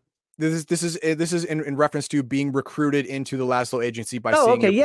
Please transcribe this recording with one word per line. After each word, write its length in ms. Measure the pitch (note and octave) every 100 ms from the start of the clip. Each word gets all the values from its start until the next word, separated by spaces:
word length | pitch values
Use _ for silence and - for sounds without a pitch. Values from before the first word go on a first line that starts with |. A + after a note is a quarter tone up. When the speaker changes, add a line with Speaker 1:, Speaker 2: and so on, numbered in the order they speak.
| _ _ _ -
Speaker 1:
this 160 | D#3
is, 140 | E3 D#3
this 160 | E3+
is, 160 | E3+ E3
uh, 120 | D#3+ D#3
this 160 | E3
is 120 | F3
in, 200 | E3 D#3
in 120 | D3 C#3
reference 300 | D3 D3+ C3+
to 140 | D3
being 300 | B2+ C#3 C#3+
recruited 540 | C3+ C3 - D3 C#3+ C3
into 300 | C3+ C3+ C3+
the 60 | B2+
Laszlo 360 | B2 B2 B2+
Agency 340 | A#2+ A2+ A2+ B2+
by 140 | A2+ D#4
Speaker 2:
Oh, 80 | B3
Speaker 1:
seeing 120 | A#3+
Speaker 2:
okay, 80 | A3
Speaker 1:
your 20 | G#3